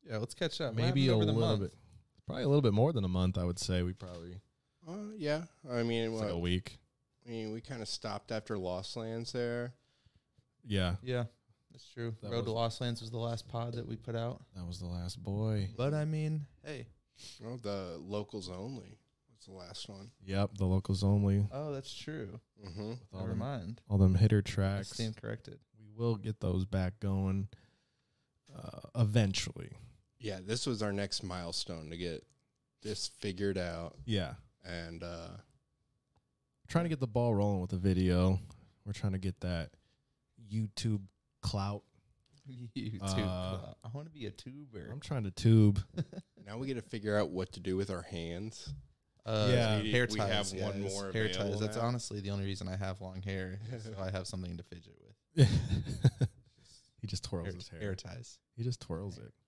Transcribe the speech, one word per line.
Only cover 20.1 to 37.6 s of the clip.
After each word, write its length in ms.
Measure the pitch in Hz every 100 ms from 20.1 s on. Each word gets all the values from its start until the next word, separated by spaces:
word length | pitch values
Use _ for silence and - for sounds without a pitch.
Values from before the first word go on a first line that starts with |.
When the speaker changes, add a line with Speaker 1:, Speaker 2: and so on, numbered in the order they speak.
| _
Speaker 2:
Yep, 340 | 95 98 101 101
the 80 | 92
Locals 380 | 95 - 95
Only. 440 | 98 101 101 98 101
Speaker 1:
Oh, 200 | 131 151
that's 200 | 139 131
true. 460 | - - 151 107 120 _ _
Speaker 3:
Mm-hmm. 260 | 101 85 107
Speaker 2:
With 100 | 120 -
all 60 | 95
Speaker 1:
Never 80 | 92
Speaker 2:
them, 80 | 92
Speaker 1:
mind. 420 | 127 135 87 117 _
Speaker 2:
all 80 | 101
them 180 | 95 92
hitter 240 | 104 104
Speaker 1:
I 20 |
Speaker 2:
tracks. 480 | 98 - 98 98 98
Speaker 1:
stand 280 | - 113 107
corrected. 420 | - 110 - - _ 107
Speaker 2:
We 60 | 107 107
will 200 | 117 113
get 240 | 110 110
those 240 | 95 92 95
back 340 | 95 92 92
going, 480 | 101 95 95 95 98 - _ _ _ _ _ _ _ _ _ 139
uh, 260 | - - - -
eventually. 760 | 110 110 104 95 - - - - - - _ _
Speaker 3:
Yeah, 200 | 107 95
this 240 | 92 120 -
was 140 | 117
our 100 | 107
next 300 | 98 101 -
milestone 680 | 95 90 87 85 - 85 78
to 80 | 85
get 260 | 87 80 - _ _ _ _ _
this 260 | 107 104 -
figured 500 | - 107 92 98 95
out. 400 | 87 82 85 - -
Speaker 2:
Yeah. 300 | 104 80 - - _
Speaker 3:
And, 400 | 90 85 82 85
uh, 340 | 85 85 85 95 - _ _ _ _ _ _ _ _ _ _ _ _
Speaker 2:
Trying 180 | 165 170
to 40 |
get 100 | 151
the 60 | 127
ball 280 | 110 120 107
rolling 260 | 101 98